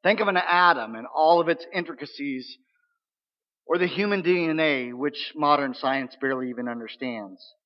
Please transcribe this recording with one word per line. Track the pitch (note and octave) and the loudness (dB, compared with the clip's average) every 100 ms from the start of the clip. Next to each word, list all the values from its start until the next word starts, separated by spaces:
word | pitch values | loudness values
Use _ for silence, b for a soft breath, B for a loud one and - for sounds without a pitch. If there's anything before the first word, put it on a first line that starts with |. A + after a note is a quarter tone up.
Think | F#3+ A3 | 2 2
of | G3+ | 2
an | |
atom | F3+ F3 F3 F3+ D3 A2+ | 0 2 6 6 4 -2
and | A2+ B2 | -10 -6
all | D3+ D#3 E3+ | 2 6 6
of | E3 | 4
its | D#3+ - | -2 -2
intricacies, | F#3 E3 C#3+ D3 - C#3+ C3 B2+ - _ _ _ _ _ _ _ _ _ _ | -6 -6 -10 -14 -8 -8 -8 -10 -20 _ _ _ _ _ _ _ _ _ _
or | - F3 | -2 0
the | F3+ | 0
human | D#3+ G3+ G3 | 0 0 0
D | E3+ F3+ | 2 2
N | E3 D#3 | 2 2
A, | D#3 C3+ B2 | 2 0 -4
which | B2 C#3+ D3 - | -4 -6 -4 -12
modern | D#3 D3 D3 C3+ | -2 2 2 2
science | B2 C3+ C3+ B2+ - | -2 -2 -2 -4 -6
barely | C3+ C3 B2+ | -4 -2 -4
even | A#2+ B2 | -6 -8
understands. | A#2+ A2 - C3 A2+ G2 F#2 - _ | -8 -10 -10 -8 -8 -12 -16 -20 _